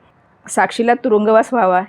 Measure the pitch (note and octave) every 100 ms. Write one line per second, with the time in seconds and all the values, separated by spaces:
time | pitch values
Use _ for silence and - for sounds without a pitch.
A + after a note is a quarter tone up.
0 | _ _ _ _ - - F#3+ - A#3 B3
1 | C4 G#3 G#3 A3 A3+ B3 F#3+ F#3